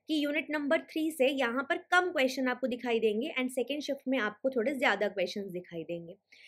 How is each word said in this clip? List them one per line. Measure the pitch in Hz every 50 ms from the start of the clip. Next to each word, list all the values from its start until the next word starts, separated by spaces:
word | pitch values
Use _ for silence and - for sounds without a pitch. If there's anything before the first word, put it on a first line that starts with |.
| _ -
कि | 320 302 285
यूनिट | 294 294 320 311 302
नंबर | 302 302 285 269 320 320
थ्री | - - - 320 311 320
से | 311 - 247 269
यहाँ | 294 262 247 233 233 269
पर | 269 - 349
कम | 349 - - 359 359 359 359
क्वेश्चन | - 285 262 262 262 277 262 254
आपको | 247 247 262
दिखाई | 233 247 233 226 247 233 226
देंगे | 208 220 208 214 269 330 - 262
and | 254 247
सेकंड | - 262 240 - 285 302
शिफ्ट | 262 - 269 - - 262
में | 269 254
आपको | 214 208 208 - - 262
थोड़े | 269 240 214 277 302
ज़्यादा | 247 285 240 202 196 208 202
क्वेश्चंस | 185 196 175 - - 208 196 196
दिखाई | 170 180 180 - 175 165
देंगे। | 160 - 170 170 170 170 196 - _ _ - - -